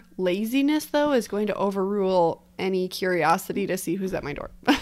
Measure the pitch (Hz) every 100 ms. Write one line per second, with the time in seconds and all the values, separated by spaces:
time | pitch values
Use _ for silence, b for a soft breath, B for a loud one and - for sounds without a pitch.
0 | - - 185 190 220 269 277 302 - 294
1 | 294 262 - 202 214 - 202 196 190 208
2 | 190 185 165 - _ - 190 190 185 -
3 | 185 180 156 185 - 202 190 180 - 190
4 | 185 165 139 - - - - 285